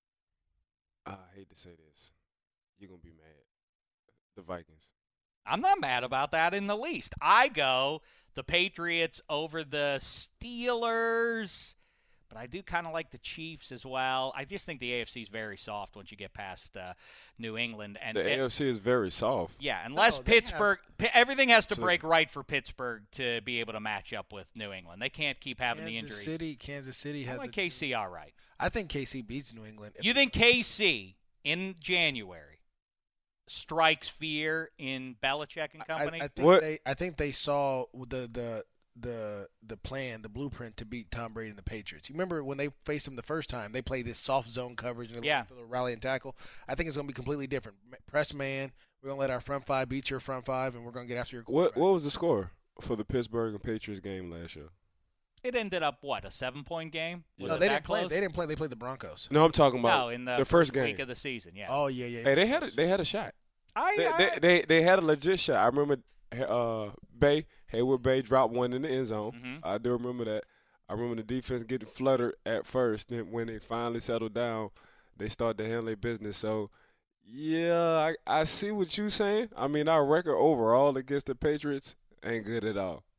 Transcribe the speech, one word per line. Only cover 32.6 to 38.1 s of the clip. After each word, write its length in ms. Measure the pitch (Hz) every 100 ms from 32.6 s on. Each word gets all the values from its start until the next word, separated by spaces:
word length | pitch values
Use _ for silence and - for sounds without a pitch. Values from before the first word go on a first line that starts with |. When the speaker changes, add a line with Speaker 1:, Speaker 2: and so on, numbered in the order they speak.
| _ _ _ _ _ _ _ _ -
Speaker 2:
strikes 600 | - - 160 160 156 -
fear 640 | - 156 151 156 160 160 -
in 380 | 135 131 131 113
Belichick 520 | 135 147 147 165 151
and 80 | 156 -
Speaker 3:
I, 80 |
I, 40 | 160
Speaker 2:
company? 240 | 147 165
Speaker 3:
I 60 | 147
think 180 | - 156
Speaker 1:
What? 140 | 180
Speaker 3:
they, 160 | 156 156 131
I 80 |
think 240 | 135 180 151
they 140 | 147
saw 520 | 135 147 143 139 131 123
the, 360 | 127 123